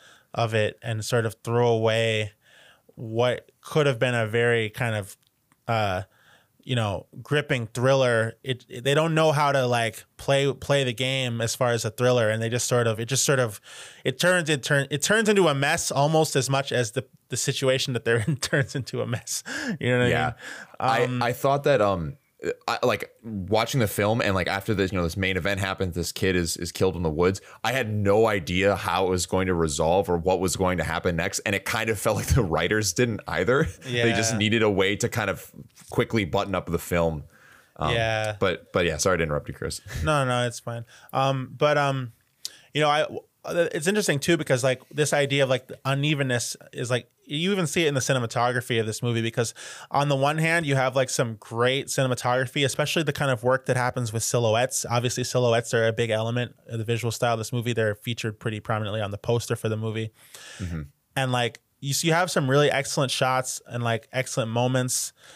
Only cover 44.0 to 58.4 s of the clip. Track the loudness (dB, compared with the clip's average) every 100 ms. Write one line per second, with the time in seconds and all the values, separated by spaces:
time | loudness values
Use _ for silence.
44 | 2 0 2 2 2 2 2 -2 -4 -2
45 | 0 2 2 2 2 0 -4 -8 -2 0
46 | 0 0 0 0 -2 -10 -14 -8 -4 -4
47 | -4 _ -10 -4 0 0 0 2 2 2
48 | 0 0 0 0 0 0 -2 0 0 -2
49 | -2 0 -2 -2 -4 -4 -16 -16 -4 0
50 | 2 2 2 2 0 0 2 2 2 2
51 | 0 0 -2 -4 -6 0 2 0 -2 -2
52 | 0 0 0 0 0 0 0 0 -2 0
53 | -2 0 0 0 2 2 2 0 0 -2
54 | -4 -4 0 2 4 2 2 -2 -2 0
55 | 0 -2 -2 0 2 2 2 2 2 2
56 | 0 0 -2 -4 -6 -10 -10 -6 -2 -2
57 | -2 0 0 0 -2 -4 -2 0 0 -2
58 | -6 -6 -6 -6